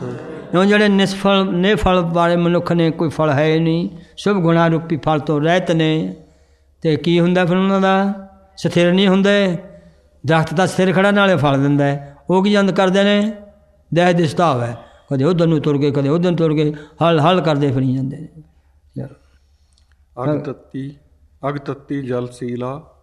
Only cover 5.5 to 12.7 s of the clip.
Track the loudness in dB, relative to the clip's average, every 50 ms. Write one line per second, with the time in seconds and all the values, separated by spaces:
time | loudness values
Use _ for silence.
5.5 | 0 0 0 0 0 0 0 0 0 -2 -4 -6 -8 -12 -18 -20 _ _ _ _
6.5 | _ _ _ _ _ _ -2 -2 -2 0 0 0 2 2 2 2 2 2 2 2
7.5 | 2 0 2 0 0 2 2 2 2 2 0 -2 -4 -6 -12 -18 -20 -20 -20 _
8.5 | _ -6 -4 -2 0 2 2 4 4 4 4 4 4 4 4 2 2 2 2 0
9.5 | -2 -4 -8 -14 -20 -20 -20 -20 -20 _ _ _ _ _ -2 0 0 0 0 0
10.5 | -2 -2 -2 0 0 0 0 2 2 2 2 2 2 2 2 2 2 2 2 2
11.5 | 2 2 2 2 2 2 2 0 -2 -4 -8 -14 -20 -12 _ 0 0 2 2 2
12.5 | 2 2 2 2